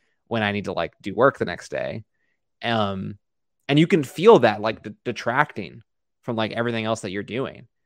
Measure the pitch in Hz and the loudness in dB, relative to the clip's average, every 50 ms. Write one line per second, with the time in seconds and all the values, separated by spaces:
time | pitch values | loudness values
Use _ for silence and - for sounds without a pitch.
0 | _ _ _ _ _ - 117 113 107 101 101 101 92 98 85 85 85 80 - _ | _ _ _ _ _ -6 -4 -2 0 0 -2 -4 -6 -6 -4 -4 -4 -4 -6 _
1 | - 101 92 104 127 139 - - 113 107 85 - - - 73 65 64 67 - 113 | -12 -6 0 4 4 4 4 2 -4 -6 -6 -8 -10 -8 -6 -6 -6 -6 -8 -10
2 | - _ _ _ _ _ _ _ _ _ _ _ - 117 117 110 104 98 98 95 | -12 _ _ _ _ _ _ _ _ _ _ _ -4 -2 0 0 0 -2 -4 -6
3 | 101 104 104 - _ _ _ _ _ _ _ _ _ - 143 151 170 - 196 165 | -8 -10 -12 -14 _ _ _ _ _ _ _ _ _ 2 4 4 4 4 4 2
4 | 135 - - 156 175 226 220 156 120 113 101 104 104 113 107 - - 110 101 - | 0 -2 -4 2 6 8 8 8 8 4 2 0 -4 -4 -6 -6 -10 -16 -16 -10
5 | - 123 107 - - 120 120 139 151 - - 113 92 67 62 117 - _ _ _ | -8 -8 -8 -6 -4 -2 0 0 0 0 -4 -10 -12 -12 -14 -20 -20 _ _ _
6 | _ _ _ _ _ 127 117 110 113 104 - 113 117 120 117 113 110 113 113 - | _ _ _ _ _ -6 -4 -2 -2 -2 -2 -4 -4 -2 -2 -2 -2 -2 -4 -4
7 | - 98 92 101 98 - 104 131 127 82 - - 127 _ _ _ _ | -6 -6 -8 -8 -8 -8 -6 -6 -6 -8 -10 -14 -20 _ _ _ _